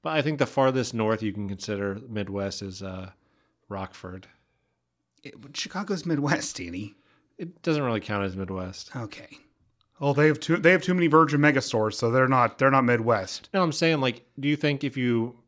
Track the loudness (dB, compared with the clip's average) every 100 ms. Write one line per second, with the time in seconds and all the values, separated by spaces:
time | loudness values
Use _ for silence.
0 | 0 0 0 0 0 4 2 2 -2 -2
1 | 0 0 -2 -4 -8 -8 -6 -4 -4 -6
2 | -8 -8 -6 -4 -6 -6 -12 -12 -12 -12
3 | -14 _ _ _ _ _ _ -10 -10 -12
4 | -14 -14 -18 _ _ _ _ _ _ _
5 | _ _ -20 -20 -14 -10 -8 -8 -6 -6
6 | -2 -2 0 -2 -4 -8 -10 -10 -10 _
7 | _ _ _ -14 -14 -8 -4 -2 0 -2
8 | -2 -4 -2 -4 -6 -6 -8 -12 -14 -12
9 | -12 -14 -20 -20 _ _ _ _ _ _
10 | -2 4 4 2 0 4 4 4 2 2
11 | 4 6 6 4 4 4 0 0 0 0
12 | 2 4 4 4 2 2 4 4 4 2
13 | 2 0 -2 -12 -4 0 0 2 2 2
14 | 0 -4 _ -4 -2 2 0 0 -4 -2
15 | 2 2 0 -8